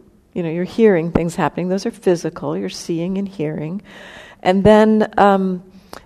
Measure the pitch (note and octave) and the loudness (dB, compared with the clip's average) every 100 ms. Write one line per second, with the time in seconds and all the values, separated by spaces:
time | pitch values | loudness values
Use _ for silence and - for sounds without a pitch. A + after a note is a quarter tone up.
0 | _ _ _ G3 E3 E3+ F3+ - A3 F3 | _ _ _ -8 -6 -4 -4 2 4 4
1 | E3+ E3 E3 F3 D3 - F3+ F#3+ A3+ - | 0 -2 -2 -2 -2 -2 -4 -2 -4 -2
2 | G3 F3 D#3+ - C#3+ F3 F#3+ - - E3 | 0 0 -2 -8 -6 -6 -8 -10 -6 -4
3 | F3 F#3+ G3 F#3+ D3+ D#3 D#3 G3 - - | -4 -6 -8 -6 -6 -6 -8 -10 -14 -20
4 | - - - - - G3 G3+ G#3+ A3 G#3+ | -20 -20 -20 -4 0 2 6 6 6 2
5 | - - G3+ G3 F#3+ F3+ - - _ - | 0 2 4 4 0 -4 -10 -20 _ -20